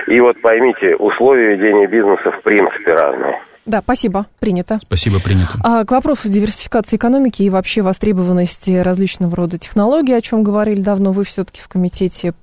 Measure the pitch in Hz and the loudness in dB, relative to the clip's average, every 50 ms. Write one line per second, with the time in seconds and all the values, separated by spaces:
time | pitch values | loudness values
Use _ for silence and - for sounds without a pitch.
0 | - - - 123 123 123 120 - - 117 113 113 127 127 107 - 101 92 82 - | -2 0 2 4 4 4 2 2 2 2 2 4 2 2 0 0 0 0 2 2
1 | 104 104 98 - 113 135 139 127 113 107 104 95 101 110 101 104 101 95 101 117 | 0 0 0 2 4 4 4 4 4 2 2 2 2 2 4 4 2 2 2 2
2 | 101 101 95 - - 95 - - - 107 107 101 92 - - - - 85 82 82 | 2 2 2 0 0 -4 -4 -2 -2 0 2 2 2 0 -2 -4 -2 0 2 2
3 | 78 71 64 64 69 69 - - - - - _ _ 220 214 202 - - 254 - | 2 0 0 -2 -4 -4 -6 -6 -10 -16 -20 _ _ -4 -4 -2 -2 -2 -2 -2
4 | - 214 185 196 208 - _ - 233 214 180 180 180 - 220 214 - - - - | -2 -2 -2 -4 -6 -8 _ -6 -4 -2 -2 -2 -2 -4 -6 -6 -4 -4 -4 -2
5 | - 110 98 92 - - 98 92 90 - - - - 233 233 226 214 - 254 262 | 0 0 -2 0 0 0 0 0 0 0 -2 -2 0 0 2 0 2 0 0 0
6 | 247 311 285 - - 208 196 208 202 214 - - - - - 226 214 - 226 208 | 0 0 -2 -2 -2 0 0 0 0 -2 -4 -8 -8 -4 -2 -2 -2 -2 -2 0
7 | - 233 262 277 269 247 - - 196 202 190 190 185 - - 220 196 185 190 - | 0 2 2 2 2 0 0 0 0 0 0 0 -2 -2 -2 -2 0 0 -2 -2
8 | - 214 202 180 180 180 180 180 180 170 - - - 190 185 180 180 180 185 185 | -2 -2 0 0 0 0 0 0 0 -2 -4 -6 -4 -2 0 0 0 0 0 0
9 | 196 185 - - 185 170 170 175 175 170 175 170 - - - 214 202 226 285 320 | -2 -4 -2 -2 -4 -2 -2 -2 -4 -4 -6 -8 -8 -4 0 0 2 2 2 2
10 | 302 262 247 233 233 - 233 220 214 208 202 208 214 220 208 196 190 208 202 190 | 2 2 0 0 -2 -2 -2 0 0 0 0 0 0 0 -2 -2 0 0 0 0
11 | 196 196 190 202 202 - - 196 185 - - - - - - 185 180 180 - - | 0 0 0 -2 -4 -4 -6 -8 -10 -10 -12 -20 -14 -6 -4 -2 -2 -2 -2 -2
12 | 190 180 - - - 175 170 - | -4 -4 -4 -6 -6 -8 -8 -8